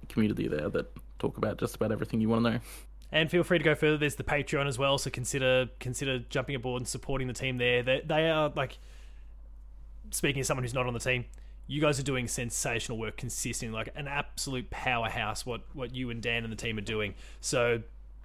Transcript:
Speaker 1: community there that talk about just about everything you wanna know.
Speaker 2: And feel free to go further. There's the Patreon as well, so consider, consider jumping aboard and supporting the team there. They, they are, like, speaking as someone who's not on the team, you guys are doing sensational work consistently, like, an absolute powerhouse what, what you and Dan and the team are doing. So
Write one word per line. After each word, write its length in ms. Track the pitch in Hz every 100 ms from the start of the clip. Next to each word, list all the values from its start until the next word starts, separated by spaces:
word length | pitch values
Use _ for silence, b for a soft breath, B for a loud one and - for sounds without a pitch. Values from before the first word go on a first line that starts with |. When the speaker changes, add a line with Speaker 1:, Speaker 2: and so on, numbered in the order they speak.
| -
Speaker 1:
community 400 | - 107 104 107
there 200 | 76 80
that 200 | 82 - - - -
talk 180 | 107 -
about 180 | 104 101
just 180 | 113 -
about 160 | 107
everything 280 | 110 110 117
you 80 | 110
wanna 220 | 113 117
know. 100 | 113 B B B - -
Speaker 2:
And 180 | 156 160
feel 140 | 175
free 120 | 165 175
to 60 |
go 100 | 156 151
further. 200 | 156 151
There's 200 | 147 -
the 80 |
Patreon 420 | - 147 135 147 143
as 120 | 120
well, 200 | 139 139
so 100 | 135
consider, 600 | 127 120 139 131 127 127 -
consider 400 | 123 127 139 127
jumping 380 | 117 143 123 139
aboard 240 | 123 123
and 80 | 120
supporting 400 | - - 135 127
the 60 |
team 220 | 120 135 127
there. 260 | 123 123
They, 200 | 123 135
they 240 | 151 156 160
are, 240 | 156 151
like, 240 | 147 131 - b b b b b b - - - - - - -
speaking 300 | - 156 135
as 60 | 127
someone 160 | 135
who's 100 | 123
not 120 | 127 123
on 60 |
the 80 | 120
team, 240 | 131 127 120 b b b -
you 120 | 139
guys 180 | 151 139
are 20 |
doing 240 | 143 131 117
sensational 720 | - 120 - - 117 - 113
work 180 | 110 -
consistently, 600 | 123 - 123 120 117 110
like, 140 | 110
an 140 | - 143
absolute 600 | 143 143 - - 131 117
powerhouse 760 | - - 120 113 123 107 107 -
what, 160 | 113 -
what 220 | 160 123
you 160 | 127 127
and 100 | 117
Dan 220 | 120 117
and 100 | 113
the 40 | 107
team 220 | 120 110
are 40 |
doing. 320 | 101 110 104 95 B B
So 420 | - 135 120 117 110 - - -